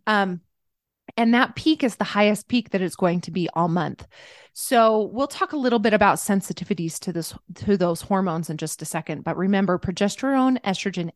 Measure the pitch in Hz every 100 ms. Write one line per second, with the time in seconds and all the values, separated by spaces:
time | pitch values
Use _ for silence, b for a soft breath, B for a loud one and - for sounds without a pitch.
0 | - 214 190 180 _ _ _ _ _ _
1 | - - 233 240 262 - 311 311 254 -
2 | 196 208 208 208 - 247 - 196 185 -
3 | 185 175 170 180 165 160 175 175 147 -
4 | - B B B B - - 240 220 220
5 | 202 208 277 - 381 302 254 233 214 202
6 | 202 156 - 196 - 180 - 202 165 -
7 | - 170 160 - - 175 - 202 175 170
8 | - 196 190 160 170 147 156 - 156 165
9 | 160 151 - 165 190 196 190 180 - 175
10 | 202 - 262 269 262 254 202 185 202 180
11 | 170